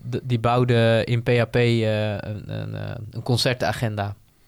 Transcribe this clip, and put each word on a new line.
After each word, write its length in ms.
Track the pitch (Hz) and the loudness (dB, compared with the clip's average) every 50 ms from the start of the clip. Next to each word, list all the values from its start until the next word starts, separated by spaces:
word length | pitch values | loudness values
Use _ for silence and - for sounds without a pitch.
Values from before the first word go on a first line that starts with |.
| - | -8
die, 180 | 123 123 - - | -8 -8 -6 -4
die 140 | 127 123 117 | -2 -2 0
bouwde 640 | 117 120 120 127 127 123 123 117 117 113 113 113 - | 2 2 2 4 4 4 4 4 6 6 4 4 2
in 180 | - 123 117 117 | 2 0 0 2
P 60 | - | 2
H 140 | 123 120 113 113 | 2 2 2 2
P, 40 | - | 2
eh, 560 | 127 120 120 117 117 110 110 107 107 107 107 104 | 2 4 4 4 2 2 2 0 0 0 -2 -2
een, 300 | 98 - - 107 101 - 104 104 107 | -4 -6 -8 -8 -8 -8 -8 -8 -8
een, 140 | 104 104 107 | -6 -8 -8
eh, 200 | 104 101 104 - - 107 104 | -8 -8 -8 -8 -10 -12 -12
een 120 | - 113 117 | -12 -8 -4
concertagenda, 920 | - 123 117 - 135 123 - - 87 104 - - 110 107 101 101 104 104 - - _ _ _ _ | -2 0 0 0 0 -2 -2 -2 -4 -2 -2 -4 -4 -4 -4 -6 -6 -8 -12 -16 _ _ _ _